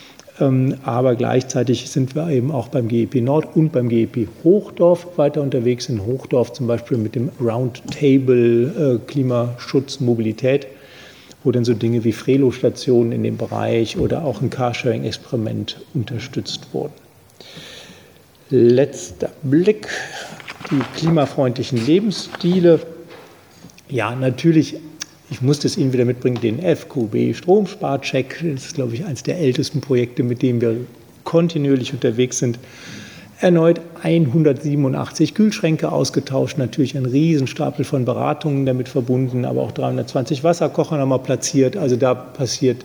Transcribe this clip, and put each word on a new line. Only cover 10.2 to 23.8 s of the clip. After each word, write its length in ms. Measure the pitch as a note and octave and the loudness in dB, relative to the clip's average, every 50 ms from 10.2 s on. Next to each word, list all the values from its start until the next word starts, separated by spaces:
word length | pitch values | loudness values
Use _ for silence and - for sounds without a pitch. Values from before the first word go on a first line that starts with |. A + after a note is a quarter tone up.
| A2 A2 A2 - - C3 C3+ C#3+ - - - - - - - - - - - - - - - - | 0 -2 -2 0 0 0 0 0 -2 -6 -18 -20 -20 -20 -20 -20 -20 -20 -20 -20 -20 -20 -12 -4
wo 100 | - C#3 | 0 2
dann 120 | A2+ B2 A#2 | 2 2 4
so 80 | B2 | 2
Dinge 320 | B2 G2+ A#2 A2+ A#2 A#2+ A2 | 2 2 2 0 2 2 2
wie 80 | A#2 | 0
Frelo-Stationen 1000 | A2 - - - C3 C#3 C#3 B2 - - - B2 G#2+ - - - B2+ A#2+ A#2+ A#2 | 0 0 0 2 2 4 4 2 2 2 0 0 0 0 0 2 4 4 4 2
in 100 | A#2+ A#2 | 0 -2
dem 160 | A2 A2+ A2 A2 | -2 -2 -2 -4
Bereich 580 | A#2 - A2 A2 G#2+ A2 A2+ A#2 A2+ A2 - | -6 -4 -4 -2 -2 0 0 0 0 0 -2
oder 280 | - - A2 B2 B2+ E3 | -2 -2 0 0 -2 -2
auch 160 | C#3+ A2 G2+ | -4 -4 -2
ein 80 | C3+ A2 | -4 -4
Carsharing-Experiment 1300 | - - B2 A#2+ A#2 - - B2+ A2 B2 C#3 - - - - - - A#2+ G#2+ A2 A2+ G#2+ G#2 - - - - - - | -2 -2 -2 -2 -2 -2 -2 -2 -2 -2 -2 -6 -6 -8 -10 -6 -4 -4 -2 -2 -4 -6 -6 -8 -10 -14 -12 -6 -4
unterstützt 760 | D3 G#2+ - B2 A2+ - - - - - - - - - - | -4 -4 -4 -6 -8 -8 -8 -8 -8 -8 -8 -10 -12 -10 -8
wurden. 200 | - - C#3 D3+ - - - _ _ _ _ _ _ - - - - D#3+ - - - - - - - - - - - - _ _ _ _ _ - | -6 -6 -6 -8 -10 -16 -20 _ _ _ _ _ _ -20 -20 -20 -20 -20 -20 -18 -20 -20 -20 -20 -20 -20 -20 -20 -20 -20 _ _ _ _ _ 0
Letzter 800 | C#3 B2 A#2 A#2+ B2 B2 C#3+ C#3+ - - - - - - - - - - | 4 6 6 6 6 6 4 2 -2 -8 -14 -14 -10 -8 -8 -8 -8 -6
Blick: 460 | - C3 C3+ D#3+ F3 G#3 G#3+ G#3+ - - - - - - - - - - - - - - - - - - | -2 2 2 2 4 2 2 0 -2 -10 -8 -8 -10 -10 -12 -14 -14 -14 -16 -16 -16 -16 -16 -14 -6 -2
die 100 | D#3 C#3 A#2+ - - - | -2 -2 -2 -2 -4 -2
klimafreundlichen 840 | D#3 E3 E3 D#3+ C#3 C3+ - - C#3 B2+ A#2 A#2+ A2+ - C3 A#2 A2 | 0 2 4 4 2 2 0 0 0 0 0 -2 -4 -2 -2 -2 2
Lebensstile. 960 | C3+ D#3+ G3 G#3+ A3 E3 - - - - - - E3+ F3+ F#3+ E3+ F3 E3 D#3 - - - - - - - - - - - - - - - - - - - - | 4 2 4 2 0 -2 -4 -8 -12 -8 -4 0 0 2 4 6 6 6 6 2 -2 -16 -18 -20 -20 -20 -20 -20 -20 -20 -20 -20 -20 -20 -20 -20 -20 -20 -20